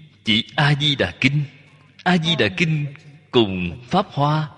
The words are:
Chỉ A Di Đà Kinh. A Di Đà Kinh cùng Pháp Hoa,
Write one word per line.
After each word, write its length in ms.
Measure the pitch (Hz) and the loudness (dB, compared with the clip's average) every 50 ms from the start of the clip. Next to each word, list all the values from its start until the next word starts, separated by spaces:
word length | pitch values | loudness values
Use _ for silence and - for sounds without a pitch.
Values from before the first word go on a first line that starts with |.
| - - _ - - | -20 -20 _ -10 -4
Chỉ 240 | 113 104 113 - - - | -2 0 0 -2 -4 -2
A 180 | - 151 143 147 | 0 2 2 2
Di 220 | 139 147 151 143 | 2 0 0 0
Đà 160 | 120 101 90 - - | 0 -2 -4 -2 0
Kinh. 240 | - 131 143 151 143 - - - - _ _ - - _ _ - - | 0 0 0 0 -2 -4 -8 -18 -20 _ _ -20 -20 _ _ -6 0
A 120 | 180 180 185 | 2 2 2
Di 180 | 160 165 170 | 2 0 0
Đà 120 | 131 113 101 92 | 0 0 0 0
Kinh 380 | - 170 160 156 151 147 139 - - - - - - _ _ | 0 -2 0 0 -2 -4 -6 -8 -12 -20 -20 -20 -20 _ _
cùng 540 | - 123 113 98 95 90 90 87 82 - - - | 2 2 2 2 0 -2 -4 -4 -6 -8 -8 -4
Pháp 180 | - 180 208 - | -2 -2 -2 -2
Hoa, 400 | - 143 143 147 151 156 151 147 - | -2 -2 0 0 0 0 -2 -4 -8